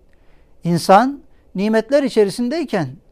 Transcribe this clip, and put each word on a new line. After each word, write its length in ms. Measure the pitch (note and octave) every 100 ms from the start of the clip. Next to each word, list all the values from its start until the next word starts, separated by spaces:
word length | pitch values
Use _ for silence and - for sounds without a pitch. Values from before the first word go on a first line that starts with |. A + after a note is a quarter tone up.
| _ _ _ _ _ _
insan 580 | E3+ F3 - G3 B3+ C#4+ - _ _ F#3
nimetler 480 | G#3+ A3+ A3 C#4+
içerisindeyken 840 | C4+ A3+ G3+ G#3 A#3+ D#4+ C#4+ G3+ C3+ D3 _